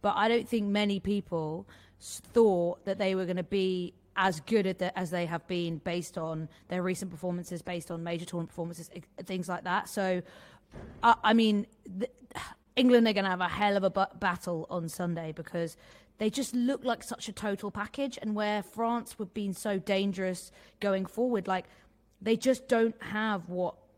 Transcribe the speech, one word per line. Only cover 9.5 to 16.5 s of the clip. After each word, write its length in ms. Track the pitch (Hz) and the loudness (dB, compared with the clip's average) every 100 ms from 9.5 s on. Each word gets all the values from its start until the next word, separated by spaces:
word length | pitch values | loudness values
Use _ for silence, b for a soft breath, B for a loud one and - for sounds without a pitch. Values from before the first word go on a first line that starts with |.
| 175 | -4
that. 240 | 185 185 - | 0 -2 -2
So, 320 | - 190 180 180 B B B _ - - - | -2 0 0 -2 B B B _ -16 -16 0
I, 140 | 233 254 | 4 4
I 100 | 226 | 4
mean, 320 | 226 220 208 - _ - | 6 4 2 -2 _ -14
the, 240 | 185 233 - - - B - _ - | -8 -8 -8 -16 -12 B -16 _ 4
England 320 | 254 247 226 | 8 8 8
are 60 | |
gonna 160 | 202 196 | 4 2
have 120 | 180 | 0
a 60 | 180 | -2
hell 300 | - 208 202 | 2 2 4
of 60 | |
a 60 | 190 | 2
bu-, 280 | 190 190 - | 2 0 0
battle 480 | 196 175 - 170 160 | -2 -2 -4 -4 -4
on 200 | 180 165 | -4 -4
Sunday 420 | - 175 165 160 | -4 -4 -2 -6
because 440 | 156 160 175 170 - B B B _ | -10 -6 -4 -4 -6 B B B _
they 100 | 214 | -2
just 240 | 240 269 | 0 -2